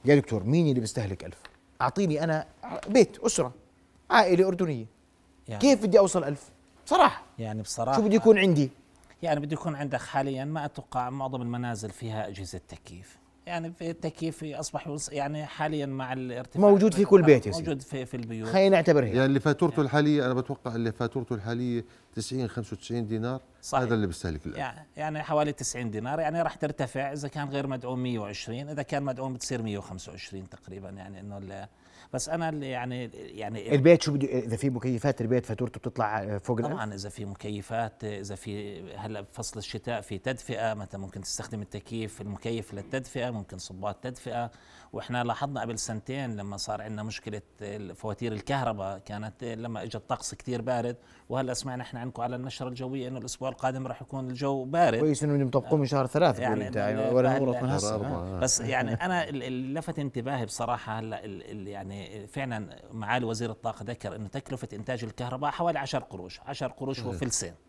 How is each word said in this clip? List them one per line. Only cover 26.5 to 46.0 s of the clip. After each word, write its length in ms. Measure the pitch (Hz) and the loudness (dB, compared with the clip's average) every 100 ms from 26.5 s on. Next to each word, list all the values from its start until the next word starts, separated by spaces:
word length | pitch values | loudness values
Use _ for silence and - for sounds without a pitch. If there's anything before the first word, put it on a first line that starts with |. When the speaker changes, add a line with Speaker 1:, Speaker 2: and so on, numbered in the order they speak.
Speaker 2:
ترتفع 580 | - 151 - 131 131 135 | -2 -4 -2 -4 -2 -4
إذا 160 | 147 143 | -4 -6
كان 200 | 151 143 | -6 -4
غير 180 | 139 135 | -2 -2
مدعوم 360 | 131 123 127 | -4 -4 -2
مية 160 | 127 117 | -2 -2
وعشرين، 500 | 104 98 - 120 143 | -4 -8 -8 -8 -6
إذا 140 | 151 | -8
كان 200 | 139 143 | -4 -2
مدعوم 320 | 139 131 131 | -2 -4 -6
بتصير 280 | 127 - 123 | -6 -4 -4
مية 160 | 113 101 | -2 -4
وخمسة 340 | - 90 - | -6 -12 -12
وعشرين 360 | 90 - 98 92 | -14 -12 -12 -14
تقريبًا، 420 | - - 95 95 | -18 -16 -14 -14
يعني 300 | 98 95 95 | -14 -14 -14
إنه 180 | 101 101 | -12 -12
ال-، 300 | 98 98 95 _ _ - - | -12 -12 -14 _ _ -20 -8
بس 160 | 131 151 | -6 -4
أنا 200 | 165 165 | -2 -2
اللي 220 | 151 135 | -4 -4
يعني، 340 | 123 123 123 120 | -4 -4 -6 -8
يعني 600 | - 110 104 104 110 104 | -10 -14 -10 -8 -6 2
Speaker 1:
البيت 280 | 143 143 170 | 6 10 8
شو 100 | - | 8
بده، 160 | 143 135 | 0 0
إذا 280 | 127 120 113 | -2 -2 0
في 140 | 139 | 0
مكيفات 500 | 120 127 117 143 - | 0 0 0 0 0
البيت 260 | 113 123 117 | 2 0 0
فاتورته 320 | 110 123 - | -4 -4 -4
بتطلع 600 | 120 123 107 107 101 101 | -8 -2 -2 -2 -2 -4
فوق 200 | - 117 | -2 -2
الألف؟ 140 | 120 | 0
Speaker 2:
طبعًا 220 | 139 107 | -4 -6
إذا 140 | 98 101 | -8 -10
في 160 | - | -10
مكيفات، 800 | 101 98 107 104 95 113 110 - | -12 -10 -8 -8 -6 -4 -4 -6
إذا 300 | 107 104 98 | -10 -8 -10
في 480 | 98 - 101 104 - 190 98 | -10 -8 -8 -10 -12 -14 -12
هلا 240 | 107 107 | -10 -10
بفصل 380 | 101 - 107 107 | -12 -10 -10 -10
الشتاء 420 | - 110 - 117 | -10 -10 -6 -6
في 180 | 104 98 | -6 -6
تدفئة، 560 | 127 127 - 110 113 | -4 -6 -6 -4 -2
متى 220 | 107 101 98 | -4 -8 -10
ممكن 220 | 95 101 | -10 -10
تستخدم 420 | 95 - 110 110 | -10 -8 -8 -8
التكييف 580 | 104 104 - 113 110 - | -8 -12 -8 -8 -8 -8
المكيف 540 | 101 98 113 117 101 | -10 -8 -4 -6 -6
للتدفئة، 560 | 101 98 135 123 131 123 | -12 -8 -8 -6 -6 -4
ممكن 280 | 113 101 92 | -6 -10 -12
صبات 380 | - 92 104 98 | -12 -8 -8 -6
تدفئة. 480 | 127 127 - 117 120 - - - - | -10 -10 -6 -6 -6 -10 -20 -20 -12
وإحنا 320 | 107 - 123 | -12 -4 -2
لاحظنا 360 | 120 113 143 131 | -2 -2 -4 -4
قبل 180 | 113 110 | -6 -6
سنتين 580 | - 110 | -6 -6